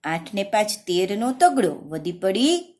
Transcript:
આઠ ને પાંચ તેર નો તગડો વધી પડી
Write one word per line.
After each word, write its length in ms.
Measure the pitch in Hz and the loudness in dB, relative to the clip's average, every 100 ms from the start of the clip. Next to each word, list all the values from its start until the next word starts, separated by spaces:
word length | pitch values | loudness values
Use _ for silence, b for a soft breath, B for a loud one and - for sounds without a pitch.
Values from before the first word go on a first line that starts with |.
આઠ 260 | 156 165 - | -4 -6 -6
ને 100 | 202 | -6
પાંચ 260 | 196 214 208 - - | 0 0 0 -4 -2
તેર 220 | 175 185 202 | 0 0 -2
નો 120 | 240 | -2
તગડો 400 | 254 349 269 185 147 143 | 4 4 4 0 -2 -8
વધી 240 | 156 160 | -8 -6
પડી 420 | 175 190 196 277 349 - | -2 -2 2 2 2 -2